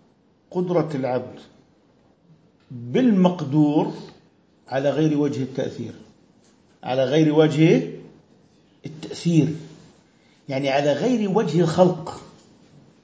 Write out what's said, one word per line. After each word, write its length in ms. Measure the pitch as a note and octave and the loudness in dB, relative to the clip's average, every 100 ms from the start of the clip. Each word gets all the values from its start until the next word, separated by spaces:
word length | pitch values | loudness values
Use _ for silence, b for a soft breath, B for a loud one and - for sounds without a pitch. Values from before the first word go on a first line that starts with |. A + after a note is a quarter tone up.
| _ _ _ _ _ | _ _ _ _ _
قدرة 380 | F3+ F3 E3+ D3+ | -6 -2 -2 -2
العبد 440 | C3+ B2+ B2 - - - _ _ _ _ _ _ _ _ _ _ _ - | -4 -4 -4 -6 -16 -20 _ _ _ _ _ _ _ _ _ _ _ -20
بالمقدور 1200 | B2 A#2+ E3 B3+ F#3+ F3+ F3+ C3 D3+ D3 D3+ - - - - _ _ _ _ - | -16 -4 0 2 4 2 0 -2 2 2 2 -2 -6 -16 -20 _ _ _ _ -8
على 220 | C3 C#3+ | -2 -2
غير 280 | C3+ D#3 D3 | 0 0 0
وجه 240 | D3 B2+ | -2 -4
التأثير، 500 | B2+ - - - G#2+ - - _ _ _ _ _ _ _ | -6 -6 -8 -8 -12 -16 -20 _ _ _ _ _ _ _
على 220 | - C3 | -6 -2
غير 300 | B2+ D#3 D#3 | 2 2 4
وجه 560 | D3+ D3+ C#3 E3 B3 - - - - _ _ _ _ _ _ - | 4 4 4 4 4 0 -10 -18 -20 _ _ _ _ _ _ -18
التأثير، 640 | - - - E3+ E3 - - - - - _ _ b b b - | -16 -14 -6 2 4 2 -2 -12 -20 -20 _ _ b b b -8
يعني 220 | C3+ C#3 | -4 0
على 220 | C3+ D3 | 2 2
غير 380 | C#3+ A3 A#3+ G3+ | 2 0 0 0
وجه 300 | F#3 - D#3+ | 0 0 0
الخلق. 600 | D#3+ F3+ F#3 - - - - - _ _ _ - _ _ | 2 4 2 2 -10 -16 -20 -20 _ _ _ -20 _ _